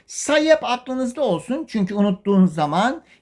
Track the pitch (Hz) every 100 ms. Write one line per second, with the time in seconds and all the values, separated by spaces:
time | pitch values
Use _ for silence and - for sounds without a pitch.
0 | - - - 302 311 311 233 247 - 254
1 | 254 254 262 165 - 277 - 220 190 208
2 | 202 196 202 196 185 156 147 160 233 320
3 | - _